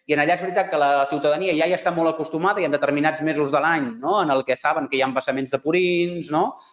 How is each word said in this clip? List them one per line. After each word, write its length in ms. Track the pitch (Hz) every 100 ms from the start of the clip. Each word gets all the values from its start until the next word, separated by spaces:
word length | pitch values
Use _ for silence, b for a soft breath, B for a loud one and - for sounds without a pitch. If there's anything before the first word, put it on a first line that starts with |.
| -
i 80 |
en 60 | 147
allà 140 | 151 175
és 60 |
veritat 280 | 190 202 185
que 80 | 156
la 280 | 143 143 139
ciutadania 460 | 147 147 151 190 156
ja 100 | 165
hi 80 |
està 200 | 175 180
molt 160 | 170 165
acostumada 480 | 160 151 160 185 202
i 40 | 160
en 60 |
determinats 500 | 143 143 143 156 156
mesos 300 | 156 151 143
de 80 | 143
l'any, 400 | 151 165 127 113
no?, 220 | 143 208
en 80 | 165
el 140 | 135 131
que 100 | 127
saben 320 | 147 156 135
que 80 | 135
hi 40 |
ha 60 | 131
embassaments 440 | 131 135 135 131
de 80 | 135
purins, 680 | 147 180 180 175 175 175 147
no? 260 | 151 220 B B